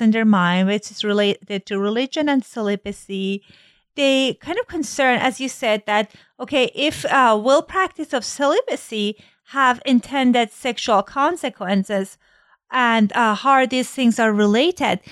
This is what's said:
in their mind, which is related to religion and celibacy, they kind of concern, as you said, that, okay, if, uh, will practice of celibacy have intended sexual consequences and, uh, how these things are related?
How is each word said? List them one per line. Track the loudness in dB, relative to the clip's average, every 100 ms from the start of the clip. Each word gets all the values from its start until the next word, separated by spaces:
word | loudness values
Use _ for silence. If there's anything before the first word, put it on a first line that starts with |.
in | 0
their | 2
mind, | 4 4 2 2 0
which | -2 -6
is | -8
related | -2 0 0 -2 -6 -10 -6
to | -4
religion | -2 -2 -4 -2 0
and | 0
celibacy, | -2 -6 -4 -4 -6 -14 -10 -6 -4 -6 _ -20 _ _ _ -2
they | 2 2 0
kind | -4 -6 -6
of | -6
concern, | -6 -6 0 0 2
as | -2 -4
you | -8
said, | -4 -2 -2 0
that, | -2 -2 _ _ -14
okay, | -4 0 0
if, | -2 -4 -2 0
uh, | 2 4 4
will | 4 2
practice | 2 -2 -4 -4 -6
of | -6
celibacy | -6 -2 0 0 -2 -6 -6 -4 -4 -6 _ _ _
have | 0 2 2
intended | 2 0 0 0 2 2 0
sexual | -4 -6 -4 0 0
consequences | 0 -2 -2 -2 -8 -8 -2 -2 -2 -4 -6 -12 _ _ _ _ -6
and, | 0 2 2 2
uh, | 2 0
how | 0 2 4 2
these | -2 -4
things | 0 0 2
are | 2
related? | 2 2 4 2 0 -2 -4 -8